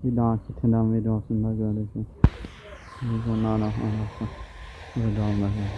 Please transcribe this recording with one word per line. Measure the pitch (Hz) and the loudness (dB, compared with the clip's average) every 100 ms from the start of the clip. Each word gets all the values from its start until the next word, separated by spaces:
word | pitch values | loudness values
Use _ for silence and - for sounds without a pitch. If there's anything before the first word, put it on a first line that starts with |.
Bir | 131 120 | 2 2
dahaki | 117 113 - - | 4 2 -2 0
tren | 120 113 110 | 4 4 4
videosunda | 113 110 110 - 113 110 | 2 2 0 0 0 0
görüşürüz. | 110 110 104 104 110 110 - - - - - - 101 - - | 0 0 0 -2 -6 -8 2 2 2 -12 -12 -16 -16 -16 -8
Biz | 120 113 117 | -2 0 0
onlarla | 110 110 110 | 2 4 4
anası. | 107 110 117 107 107 - 110 - - - - - - - | 2 0 -2 -2 -4 -4 -6 -6 -14 -14 -16 -14 -8 0
Videomda | 113 107 107 101 101 | 2 2 2 2 2
görüşürüz. | 104 101 | 0 -2